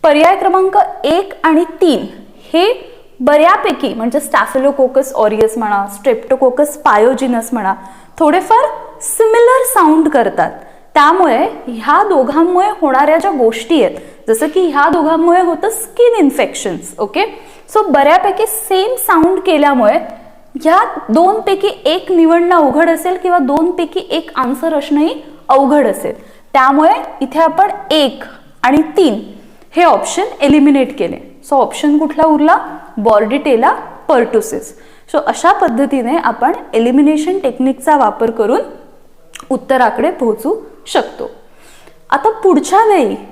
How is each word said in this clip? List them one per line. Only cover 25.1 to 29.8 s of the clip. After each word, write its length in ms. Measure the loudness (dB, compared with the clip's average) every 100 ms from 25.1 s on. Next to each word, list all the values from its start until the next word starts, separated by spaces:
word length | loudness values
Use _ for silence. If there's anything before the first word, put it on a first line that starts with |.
| -4 -14 -20 0
अवघड 380 | 2 2 2 0
असेल. 360 | -2 -8 -10 -16 -20 -4
त्यामुळे 400 | 0 2 4 2 0 -4 -8
इथे 180 | -6 0
आपण 320 | 0 2 -2 -2 -2
एक 320 | 0 0 -4 -18 -20 -20 -4
आणि 200 | 0 0 0 2
तीन 360 | 0 0 -8 -20 -20 -20 -8
हे 60 | 0